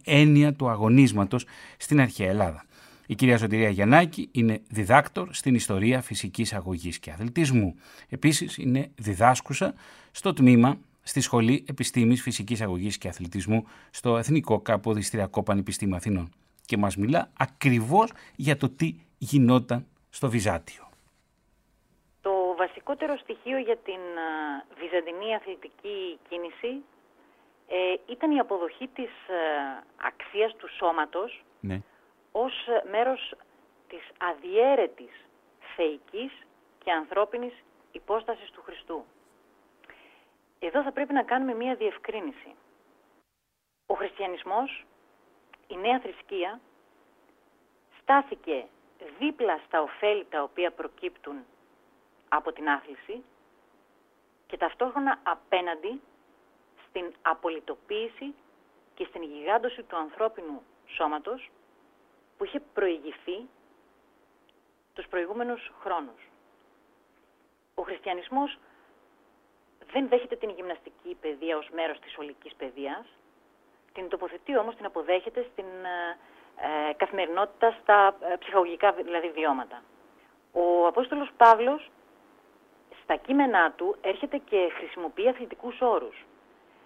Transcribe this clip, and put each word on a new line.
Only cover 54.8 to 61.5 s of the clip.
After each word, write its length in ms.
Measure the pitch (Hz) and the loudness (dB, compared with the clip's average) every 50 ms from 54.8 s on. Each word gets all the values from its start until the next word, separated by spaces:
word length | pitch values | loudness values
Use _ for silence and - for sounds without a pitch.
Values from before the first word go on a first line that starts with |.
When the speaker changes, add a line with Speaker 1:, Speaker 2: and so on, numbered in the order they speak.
| 240 254 247 285 277 269 - - - | -4 -4 -4 -2 -2 -2 -2 -2 -4
Speaker 2:
απέναντι 760 | - 170 - - - 196 180 180 175 170 156 165 208 254 277 - _ _ _ _ _ _ _ _ _ _ _ _ _ _ _ - _ | -6 -6 -6 -4 -2 -2 -2 -2 -2 -6 -6 -8 -10 -10 -12 -14 _ _ _ _ _ _ _ _ _ _ _ _ _ _ _ -18 _
στην 260 | - 185 175 170 - _ | -10 -10 -10 -10 -8 _
απολυτοποίηση 1120 | - 165 160 - - 170 160 151 - - 156 - _ - 208 214 226 226 - - 269 285 285 _ _ _ _ _ _ _ _ _ _ _ _ | -2 -2 -2 -2 -2 -6 -6 -6 -8 -12 -12 -12 _ -8 -6 -6 -6 -6 -10 -12 -14 -14 -14 _ _ _ _ _ _ _ _ _ _ _ _
και 120 | - 180 - | -12 -12 -12
στην 120 | - 180 165 | -10 -12 -12
γιγάντωση 600 | 147 147 147 147 185 208 233 214 247 240 - 151 | -12 -12 -8 -2 0 0 0 0 -2 -8 -10 -14
του 140 | - 180 165 | -10 -8 -8
ανθρώπινου 640 | 156 151 - - 220 220 - - 175 156 143 123 - _ _ _ _ - - | -8 -8 -6 -4 -4 -4 -4 -6 -12 -12 -12 -14 -16 _ _ _ _ -14 -8
σώματος 560 | - 165 151 151 151 - 202 240 262 - - | -4 -4 -2 -4 -4 -6 -8 -10 -10 -12 -16